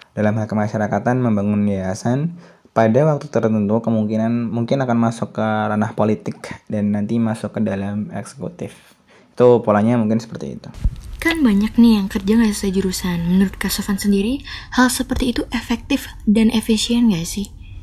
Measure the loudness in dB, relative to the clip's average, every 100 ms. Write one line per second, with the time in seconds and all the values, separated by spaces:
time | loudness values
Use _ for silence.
0 | -12 -2 0 0 -2 -2 -2 -2 -2 0
1 | 0 0 2 0 0 0 0 -2 -4 -4
2 | -2 -2 -2 -6 -18 _ _ 2 4 4
3 | 2 0 -2 -2 0 0 0 0 0 0
4 | 0 -2 -2 -2 -4 -4 -2 -2 0 0
5 | 0 -2 -8 -4 -2 0 -2 -2 -2 0
6 | 0 -2 -4 -12 -12 -16 -8 -4 -2 -2
7 | -2 0 0 -2 -4 -2 0 0 -4 -6
8 | -6 -8 -12 -10 -12 -10 -12 -14 -20 _
9 | _ _ _ 4 6 6 6 2 4 2
10 | 2 0 -4 -10 -12 -12 -14 -4 -4 -4
11 | -12 -6 -4 2 2 4 2 6 6 6
12 | 2 -2 2 4 4 2 -2 0 0 -2
13 | -4 -2 2 4 2 0 -6 -4 -2 -2
14 | 2 2 2 -2 -6 -14 -4 2 2 2
15 | -4 -2 -2 -2 -4 -4 -4 -4 -2 -4
16 | -4 -6 0 4 4 2 2 0 2 2
17 | 4 2 -2 -6 -8 -10 -18 -18